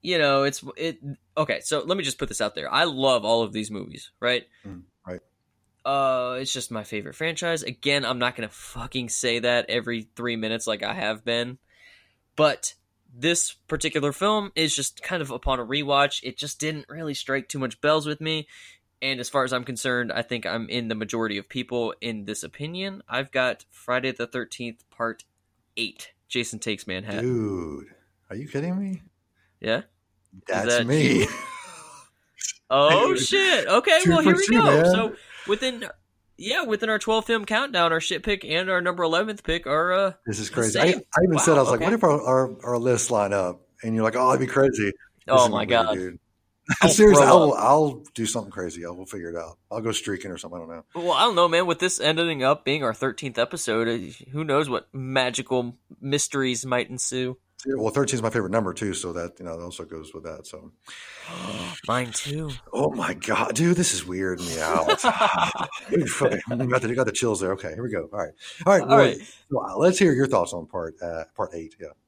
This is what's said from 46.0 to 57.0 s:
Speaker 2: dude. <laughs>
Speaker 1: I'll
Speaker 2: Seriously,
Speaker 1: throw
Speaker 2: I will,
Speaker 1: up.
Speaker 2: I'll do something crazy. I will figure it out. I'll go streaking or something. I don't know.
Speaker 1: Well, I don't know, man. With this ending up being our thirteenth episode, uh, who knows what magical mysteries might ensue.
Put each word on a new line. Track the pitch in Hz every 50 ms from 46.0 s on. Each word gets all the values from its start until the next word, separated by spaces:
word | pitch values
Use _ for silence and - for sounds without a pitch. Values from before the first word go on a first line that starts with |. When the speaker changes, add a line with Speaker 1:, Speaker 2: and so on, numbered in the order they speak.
Speaker 2:
dude. | 92 92 87 - _ _ _ _ _ _ _ _ _
<laughs> | - - -
Speaker 1:
I'll | - 160
Speaker 2:
Seriously, | 156 - 214 214 190 143 139
Speaker 1:
throw | 139 165
Speaker 2:
I | 185 160
will, | 147 139
Speaker 1:
up. | -
Speaker 2:
I'll | - 120 139 156 156 147 131 107 - - _
do | - 113
something | 104 - 120 101 101
crazy. | 95 98 92 87 80 85 85
I | 85
will | 87 90 95
figure | 92 - 101 85 85
it | 85
out. | 85 82 80 80 _ _ _
I'll | 104 113
go | 110 113
streaking | 107 - - 110 98 90 - 98
or | 90
something. | 80 - 87 85 90
I | 82
don't | 82
know. | 82 82 - _ _
Speaker 1:
Well, | 170 170 175
I | 160 131 196
don't | 240 208
know, | 175 175 175
man. | 160 170 185
With | 175 165 165
this | 180 185 - -
ending | - 151 160 160 170 170 160 139 127
up | 131 151 147 _
being | 139 139 156 139
our | 120 110
thirteenth | - 135 135 113 - - 135 113
episode, | 117 120 - - 170 - - 110 113 117
uh, | 113 117 117 92 76 - - - 131
who | 131 147 160
knows | 151 135 143 156 139
what | 123 92 - _ _
magical | 131 131 127 131 135 127 127 117 131 135 - 131 127 120 120 127 _ _ _ - _
mysteries | - 139 139 147 - - - 139 135 127 123 110 -
might | 131 127 123 113 -
ensue. | 127 123